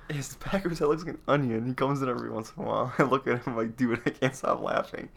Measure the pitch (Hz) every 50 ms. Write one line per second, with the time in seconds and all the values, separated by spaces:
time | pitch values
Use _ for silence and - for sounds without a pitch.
0 | - - 156 143 131 - - - - - - 196 196 180 165 160 160 147 156 160
1 | 170 165 127 - - - 135 147 139 123 113 110 117 127 131 - 135 135 143 139
2 | 135 127 120 120 117 113 113 110 110 - - - - 113 107 107 120 127 117 -
3 | 151 127 127 135 - - 120 120 - 135 120 113 113 113 113 - 127 117 113 117
4 | - 143 - - 131 131 131 - - - - 117 104 - - - - - - -
5 | - - -